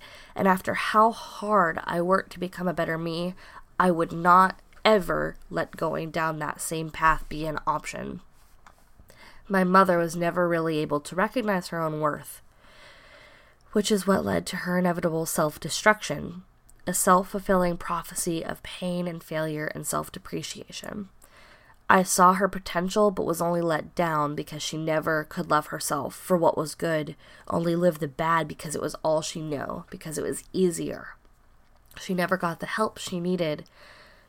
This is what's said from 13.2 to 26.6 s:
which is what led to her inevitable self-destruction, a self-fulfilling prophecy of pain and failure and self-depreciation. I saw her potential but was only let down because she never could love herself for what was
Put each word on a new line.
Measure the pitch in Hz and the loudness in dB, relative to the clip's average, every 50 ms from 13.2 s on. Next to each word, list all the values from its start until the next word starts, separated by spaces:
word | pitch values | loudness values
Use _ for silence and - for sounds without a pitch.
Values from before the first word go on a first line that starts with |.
| - - - - - - _ _ _ - | -20 -20 -20 -20 -20 -20 _ _ _ -4
which | - 214 208 - | 0 0 2 2
is | 220 196 180 | 0 0 2
what | 196 190 - 208 | 2 2 2 2
led | 202 190 180 180 | 0 0 -2 -2
to | - - 175 | -4 -6 -6
her | - 180 180 180 | -4 -2 0 2
inevitable | 180 180 170 175 175 170 160 160 165 | 2 2 2 0 -2 -2 -2 -2 -2
self-destruction, | - - - 156 151 - - - 156 - - - 214 214 208 - - 147 151 147 - 170 185 - _ _ _ _ - - - - | -2 0 0 0 0 -2 -6 -8 -8 -4 2 4 4 4 4 0 -6 -6 -6 -8 -10 -12 -14 -18 _ _ _ _ -20 -20 -10 -6
a | - 180 | -4 -2
self-fulfilling | - - 196 180 180 196 - - 202 190 - 196 180 180 175 170 | 2 4 6 6 6 4 0 -4 -4 0 2 2 4 2 2 0
prophecy | 170 - - 175 165 165 - 175 - - 180 165 165 - | -2 -6 -6 -6 -6 -8 -8 -8 -6 -4 -2 -2 -4 -4
of | - - - | -6 -8 -10
pain | - - - - 185 180 175 175 175 175 | -10 -14 -10 -6 -6 -4 -2 -2 -4 -4
and | 165 165 | -6 -10
failure | - - - 156 156 160 151 151 151 | -10 -6 -4 -4 -4 -4 -4 -4 -4
and | - - 156 151 | -6 -6 -6 -6
self-depreciation. | - - 151 151 - - 190 - - - 160 156 - - - - - - - - - - 208 196 190 - - - - - - - - - - _ - - _ _ - | -4 -4 -4 -4 -6 -10 -14 -12 -8 -8 -8 -8 -8 -10 -12 -14 -14 -14 -14 -12 -10 -10 -10 -12 -12 -16 -20 -20 -20 -20 -20 -20 -20 -20 -20 _ -20 -20 _ _ 4
I | - 190 | 4 6
saw | 185 - - - 180 180 190 | 4 4 4 6 8 8 8
her | 185 202 185 | 6 2 -2
potential | - 190 - - - 170 180 190 - 214 208 208 | -2 -4 -8 -6 -4 -4 -4 0 2 4 4 4
but | 190 185 - | 2 0 -2
was | - 170 170 | -2 -2 0
only | 175 170 175 170 | 0 0 0 0
let | 170 165 156 147 - - - | 0 2 0 0 -2 -4 -4
down | - 175 165 156 151 147 143 151 | -2 -2 0 0 0 0 0 -2
because | 151 151 - 156 147 | -6 -8 -8 -8 -8
she | - - - | -8 -6 -6
never | 156 160 160 156 156 147 156 160 156 151 | -4 -2 0 0 0 0 0 0 -2 -2
could | - - 180 165 160 | -4 -6 -6 -2 0
love | 151 151 151 - | 2 0 0 -2
herself | 147 - - - 151 156 - - - | -6 -6 -4 -4 -2 -2 -4 -6 -8
for | - - - 185 | -8 -2 0 2
what | 170 165 - - | 4 4 4 4
was | - | 2